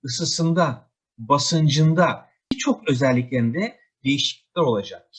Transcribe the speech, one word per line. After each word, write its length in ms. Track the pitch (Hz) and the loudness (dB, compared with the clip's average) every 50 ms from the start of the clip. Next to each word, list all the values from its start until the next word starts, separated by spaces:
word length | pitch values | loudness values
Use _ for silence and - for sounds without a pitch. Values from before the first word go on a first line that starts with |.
| _ | _
ısısında, 840 | 135 123 - 170 160 - - 165 165 165 170 170 151 123 - - _ _ _ _ _ _ _ | -8 -8 -6 -4 -4 -4 -2 0 0 2 2 0 0 -2 -8 -14 _ _ _ _ _ _ _
basıncında 1120 | 113 110 - - - - 170 160 156 151 131 151 156 156 160 170 175 - 113 - - _ _ _ _ _ | -2 0 0 2 2 0 0 2 2 4 4 4 4 4 4 4 2 2 2 -4 -10 _ _ _ _ _
birçok 380 | - - - 294 240 - - - | -6 -4 -2 -2 -2 -2 0 -2
özelliklerinde 880 | 139 123 135 131 127 123 123 123 127 127 117 117 117 165 202 233 - _ _ _ _ _ _ | -2 0 2 2 2 0 -2 -2 -2 -2 0 0 -2 -2 -4 -6 -8 _ _ _ _ _ _
değişiklikler 580 | 135 139 139 - - - _ _ _ _ - | -2 -2 -2 -2 -6 -6 _ _ _ _ -2
olacak. 500 | 165 135 117 104 98 - 92 - _ _ _ | 0 0 0 -2 -4 -8 -14 -20 _ _ _